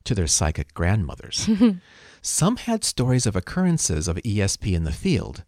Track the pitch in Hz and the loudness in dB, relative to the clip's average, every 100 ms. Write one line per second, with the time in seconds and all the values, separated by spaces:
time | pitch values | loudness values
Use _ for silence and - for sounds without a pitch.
0 | - 104 82 - 78 80 71 - 85 107 | -4 0 2 2 0 -2 -6 -2 2 2
1 | 76 - - - 208 202 233 180 - - | 0 -6 -8 -4 0 4 4 2 -8 -20
2 | - - - - 170 247 - 220 - - | -20 -12 -6 0 2 0 -2 -2 -2 0
3 | 127 127 117 95 - 185 185 165 - 80 | 2 2 2 -2 -2 0 2 2 0 -2
4 | 80 90 113 104 98 - 107 82 80 73 | -2 -2 -2 0 0 -2 -2 0 0 -2
5 | 190 127 - - | 0 0 -2 -12